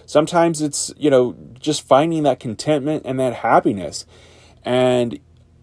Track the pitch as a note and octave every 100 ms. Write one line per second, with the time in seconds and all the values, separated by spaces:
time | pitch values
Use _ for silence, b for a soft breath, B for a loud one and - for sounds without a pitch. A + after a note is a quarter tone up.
0 | b D3+ D#3+ F3 E3+ D3+ D3+ - - -
1 | D3 C3 B2 D#2+ D2 - D3+ D3 - C3+
2 | E3 D#3+ D3 - B2+ G#2 - D3+ C#3 D#3
3 | - C3 B2+ A2+ A#2 D3+ E3+ G2 D2+ -
4 | - b b b b b - B2+ B2+ B2
5 | A#2+ - _ _ _ _